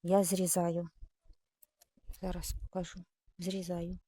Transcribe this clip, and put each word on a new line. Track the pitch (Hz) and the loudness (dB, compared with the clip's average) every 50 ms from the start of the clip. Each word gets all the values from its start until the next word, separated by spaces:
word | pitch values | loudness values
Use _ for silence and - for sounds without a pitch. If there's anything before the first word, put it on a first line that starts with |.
| - | 4
я | 170 185 202 196 | 6 6 6 6
зрізаю. | 175 190 185 185 170 - 185 175 170 170 170 175 165 _ - - - _ _ _ - - _ _ _ _ _ - _ _ _ - _ _ _ _ - - - | 6 4 2 2 4 4 2 2 2 2 0 -4 -4 _ -16 -18 -18 _ _ _ -20 -20 _ _ _ _ _ -20 _ _ _ -20 _ _ _ _ -14 -12 -6
Зараз | - 185 180 175 156 - - - | -6 -4 -4 -4 -4 -4 -6 -6
покажу. | - - - 190 180 - - 190 175 _ _ _ _ - _ - | -8 -6 -6 -6 -6 -6 -8 -14 -16 _ _ _ _ -20 _ -6
Зрізаю. | 175 185 185 196 185 170 175 175 170 175 180 180 _ | -4 -4 -4 -4 -4 -4 -4 -4 -4 -6 -6 -10 _